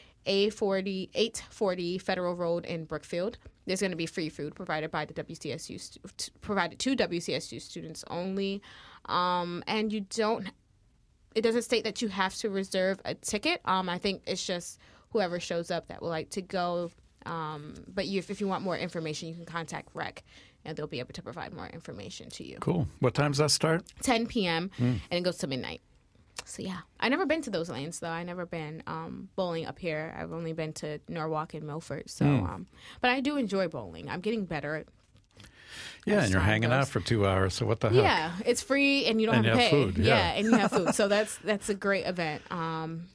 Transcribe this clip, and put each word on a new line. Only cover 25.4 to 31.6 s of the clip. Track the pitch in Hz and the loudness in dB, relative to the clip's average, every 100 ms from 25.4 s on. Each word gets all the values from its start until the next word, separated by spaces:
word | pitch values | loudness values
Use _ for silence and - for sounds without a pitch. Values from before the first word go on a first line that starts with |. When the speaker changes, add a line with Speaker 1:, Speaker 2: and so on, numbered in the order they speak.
| 151 | -4
Speaker 1:
midnight. | 127 - 78 _ _ _ _ _ - - | -4 -6 -8 _ _ _ _ _ -14 -12
So, | - | -10
yeah. | 190 180 - - | -8 -8 -12 -2
I've | 226 | 2
never | 311 294 | 2 2
been | 320 | 0
to | 240 | 0
those | 180 170 | -2 -2
lanes, | 127 156 - | -6 -8 -6
though. | 165 | -6
I've | 165 175 | -4 -6
never | 180 175 | -8 -6
been, | 170 151 160 160 | -6 -8 -10 -8
um, | 160 165 - 190 - | -8 -8 -10 -8 -4
bowling | 180 165 - | -2 -2 -6
up | - | -6
here. | 170 151 160 - | -4 -4 -6 -8
I've | 165 | -8
only | 165 165 | -6 -6
been | 160 156 | -4 -6
to | - 151 151 - | -6 -8 -8 -8
Norwalk | 165 160 156 160 | -6 -2 -4 -4
and | 156 | -8